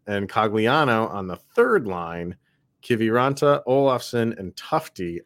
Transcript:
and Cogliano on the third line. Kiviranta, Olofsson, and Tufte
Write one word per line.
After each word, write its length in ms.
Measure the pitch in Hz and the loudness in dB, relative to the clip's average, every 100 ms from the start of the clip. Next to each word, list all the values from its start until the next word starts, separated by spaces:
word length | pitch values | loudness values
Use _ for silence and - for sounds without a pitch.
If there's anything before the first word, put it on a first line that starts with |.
| - | -6
and 220 | 101 98 | -4 -2
Cogliano 800 | 117 107 110 110 151 139 113 110 | 0 0 2 2 2 4 2 0
on 180 | 98 92 | -4 -8
the 100 | 87 | -10
third 500 | _ - 247 208 101 | _ 0 2 2 0
line. 480 | 90 85 85 87 - _ _ _ _ | -6 -6 -8 -8 -10 _ _ _ _
Kiviranta, 800 | - 113 113 120 135 139 147 143 | -4 0 2 2 2 2 2 2
Olofsson, 680 | 120 135 139 123 - 120 113 98 | 2 2 4 2 -2 -2 -2 -4
and 160 | 92 | -10
Tufte 640 | - - 160 - - 87 85 | -12 -4 -4 -4 -8 -8 -8